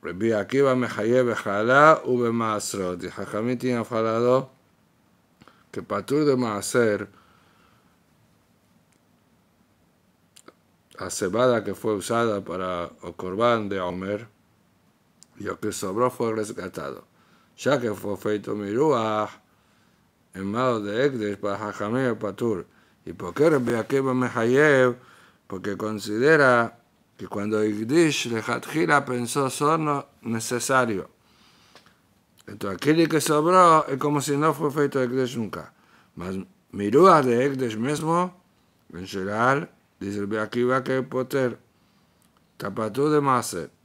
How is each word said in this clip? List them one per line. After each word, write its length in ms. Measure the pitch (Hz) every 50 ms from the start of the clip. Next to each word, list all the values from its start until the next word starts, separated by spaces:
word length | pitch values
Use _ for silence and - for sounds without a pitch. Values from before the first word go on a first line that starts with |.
Rabbi 300 | - 80 85 90 110 113
Akiva 440 | 113 107 101 98 - 135 139 135 131
mehayev 500 | 127 123 110 - - 104 113 120 127 127
bejalá 760 | 120 113 - - 110 98 101 110 117 127 139 147 156 160 - -
u 120 | - 127 123
bemaasrot. 840 | 120 117 113 117 113 110 107 104 - - - 101 95 90 90 87 85
Y 60 | 90
Jajamim 480 | - - 101 95 - 104 113 120 127 120
tiene 260 | 127 127 123 120 113
falado 680 | - 123 113 113 113 110 113 120 123 127 131 135 - _ _ _ _ _ _ _ _ _ _ _ _ _ _ _ _ _ _ - - _ _ _ _
que 100 | - 104
patur 440 | 90 - 101 101 98 - 139 147 156
de 100 | 147 135
maaser, 760 | 127 123 113 107 101 95 - - 123 120 110 104 98 101 - _ _ _ _ _ _ _ _ _ _ _ _ _ _ _ _ _ _ _ _ _ _ _ _ _ _ _ _ _ _ _ _ _ _ _ _ _ _ _ _ _ _ _ _ _ _ _ _ _ _ _ _ _ _ _ _ _ _ _ _ _ _ _ _ _ - _ - _ _ _ _ _ _ _ _ _ -
la 100 | 90 92
cebada 540 | - - 104 92 90 113 123 127 123 113 98
que 120 | 101 95
fue 200 | - - 107 107
usada 480 | 98 90 - 117 117 117 117 104 101 95
para 460 | - 82 92 95 92 90 87 87 - - _ -
el 100 | 87 85
corbán 540 | _ - 92 92 101 117 120 120 117 107 98
de 100 | 101 95
Omer, 480 | 90 90 90 92 95 95 104 104 117 117 _ _ _ _ _ _ _ _ _ _ _ _ _ _ _ _ _ _ - _ _ -
y 60 | 101
lo 160 | 101 95 -
que 120 | - 107
sobró 380 | 98 - - 95 95 107 123 127
fue 240 | 123 - 123 117 110
rescatado. 720 | 110 107 101 104 - 92 95 - - 76 69 67 - - _ _ _ _ _ _ _ _ _ _ -
Ya 220 | - 120 139 139
que 140 | 120 113 104
fue 220 | 95 104 101 101
feito 400 | 92 - 107 107 104 104 - 110
miruah, 720 | 104 104 98 104 117 147 156 139 120 113 110 107 107 107 101 - - _ _ _ _ _ _ _ _ _ _ _ _ _ _ _ _ _ _ _
en 120 | 92 95
mano 340 | 98 101 117 127 131 120 113
de 260 | 104 101 101 113 135
Ekdesh, 320 | 147 135 120 107 104 101 98
para 200 | - 104 101 101
Jajamim 480 | 107 104 98 - 104 104 113 127 135
el 120 | 123 117 107
patur. 480 | 120 101 95 - 117 117 107 90 71 _ _ _ _ _ _ _ _
¿Y 60 | -
por 220 | 85 85 - 87 -
qué 160 | - 143 165
Rabbi 240 | 160 139 123 117 120
Akiva 380 | 113 110 - 135 135 135 131 127
mehayev? 840 | 127 127 120 107 123 113 117 127 135 151 156 143 131 127 127 120 123 - - - - - _ _ _ _ _
Porque 280 | - 92 92 104 101
considera 1040 | 104 107 107 110 104 95 - 104 110 123 147 160 151 143 131 123 120 117 113 - _ _ _ _ _ _ _ _ _
que 100 | 104 92
cuando 360 | - 104 101 104 107 107 107
Ikdish 680 | 107 107 104 110 113 139 170 170 156 139 - - 123
lejatjila 720 | 117 113 107 - 120 123 - - 139 156 170 160 151 143 135
pensó 460 | 135 127 123 120 117 - 147 139 131
son 560 | - - 147 147 160 165 156 151 143 139 131 _ _ _
necesario. 880 | - 117 113 113 113 - 123 120 - - 135 131 123 117 107 92 80 - _ _ _ _ _ _ _ _ _ _ _ _ _ - _ _ _ _ _ _ _ _ _ _ _ _ _ -
Entonces, 300 | 104 101 - 101 95 90
aquel 320 | - 143 156 165 165 156
que 100 | 160 156
sobró 640 | - - 156 151 151 165 180 185 180 170 160 160 147 -
es 100 | 139 131
como 240 | 143 147 147 147
si 160 | 131 147 143 139
no 160 | 151 160 151
fue 180 | 143 160 151
feito 300 | 135 156 143 143 - 139 127
Ekdesh 320 | 123 123 131 131 123 131
nunca. 380 | 123 113 98 - 87 76 - _ _ _ _ _ _ _ _ _
Mas 220 | - 85 92 95 95 95 - _ _ _ _
Miruah 500 | - 98 101 101 107 139 175 190 180 156
de 240 | 139 127 117 120 127
Ekdesh 320 | 143 139 131 131 120 107 107
mismo, 640 | 113 135 151 156 165 156 165 175 180 180 180 _ _ _ _ _ _ _ _ _ _ _ -
en 120 | 85 92
general, 640 | 95 - 98 95 98 104 107 117 127 135 143 175 - _ _ _ _ _ _
dice 200 | 95 98 101 101
el 100 | 101 98
Rabbi 80 | 107 107
Akiva 460 | 107 104 - 120 120 123 127 131 127
que 200 | 135 131 131 127
poter, 560 | - 123 127 131 120 - 139 131 123 113 - _ _ _ _ _ _ _ _ _ _ _ _ _ _ _ _ _ _ _
tapatú 540 | _ - 104 95 117 110 110 101 123 143 151
de 100 | 151 151
Maser. 500 | 143 139 131 123 110 - - 87 80 - _ _ _